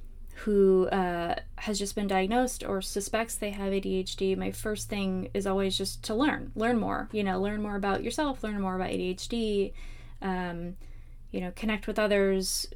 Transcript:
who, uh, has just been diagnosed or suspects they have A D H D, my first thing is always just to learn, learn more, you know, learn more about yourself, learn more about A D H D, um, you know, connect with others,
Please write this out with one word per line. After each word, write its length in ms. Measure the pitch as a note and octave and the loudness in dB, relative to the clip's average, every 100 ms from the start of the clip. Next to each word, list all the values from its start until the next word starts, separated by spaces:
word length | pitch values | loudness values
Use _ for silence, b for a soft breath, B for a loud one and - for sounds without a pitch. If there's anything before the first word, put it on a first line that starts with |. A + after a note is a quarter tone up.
| B - - - | B -12 -12 -6
who, 520 | - G3+ G3 F#3 F#3 | 2 8 8 8 6
uh, 480 | G3 F3+ E3+ E3+ - - - | 4 2 0 -2 -2 -6 -8
has 200 | - G3 | -4 -2
just 180 | G3+ - | -2 -2
been 120 | G3+ | 2
diagnosed 560 | F#3+ F#3+ A#3+ B3+ - | 2 4 4 2 0
or 180 | - G3 | -2 -2
suspects 540 | F#3+ G3+ G3 A3 A3+ - | -2 -4 -2 -2 -2 -4
they 140 | G#3 | -4
have 240 | G3+ G3 | -2 0
A 60 | G3 | 0
D 160 | F#3+ F#3+ | 0 0
H 200 | F#3 - | -2 0
D, 180 | G3 F#3 | 0 0
my 160 | F#3 | -2
first 360 | G3 A3 G#3 - | -4 -4 -4 -4
thing 420 | G3+ G3 F#3 F#3 | -2 0 0 -2
is 120 | G3+ G3 | -2 0
always 320 | F#3+ F#3+ F#3 | 2 2 0
just 260 | G3 - | -2 -4
to 120 | - A3 | -2 2
learn, 360 | D#4 - - - | 2 2 -2 0
learn 240 | A3+ A#3+ | 2 2
more, 300 | F#3+ - G#3+ | 2 -2 -2
you 120 | G#3+ | -2
know, 180 | G3+ F#3 | 0 2
learn 200 | G3+ G#3+ | 0 -2
more 140 | G#3 G3+ | -2 -2
about 280 | G3+ F#3+ | 0 0
yourself, 400 | A3 B3 D4+ C4 | 0 0 0 0
learn 180 | G#3+ G#3 | -2 -2
more 140 | F#3+ F#3 | 0 0
about 160 | F#3 | 0
A 60 | F#3+ | 0
D 120 | F#3 | -2
H 180 | F#3 - | -4 -4
D, 460 | A#3 A3 G3+ G3 - B B B B | -2 2 2 0 -4 B B B B
um, 560 | G3 F#3 F3+ E3+ F3 F3+ b b b b b | -2 -2 -2 -4 -6 -8 b b b b b
you 100 | G3 | -6
know, 100 | F#3 - | -4 -4
connect 320 | G#3+ G#3 G#3+ | -2 -2 -2
with 120 | G#3+ | 2
others, 680 | G3 G3+ G3 F#3+ F#3 - - | 4 6 4 4 0 -2 -4